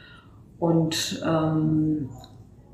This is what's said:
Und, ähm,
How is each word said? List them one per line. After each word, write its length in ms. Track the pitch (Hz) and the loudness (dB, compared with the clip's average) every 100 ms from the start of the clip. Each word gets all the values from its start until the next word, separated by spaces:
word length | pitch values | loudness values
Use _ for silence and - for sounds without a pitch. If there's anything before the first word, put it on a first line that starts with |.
| - - - - - - | -20 -20 -20 -20 -20 -2
Und, 640 | 170 165 160 - - - 160 | 2 2 2 -2 -6 -6 -2
ähm, 840 | 160 156 156 156 156 156 151 131 - - - - - - | 0 2 2 2 2 2 -2 -6 -12 -20 -20 -20 -20 -20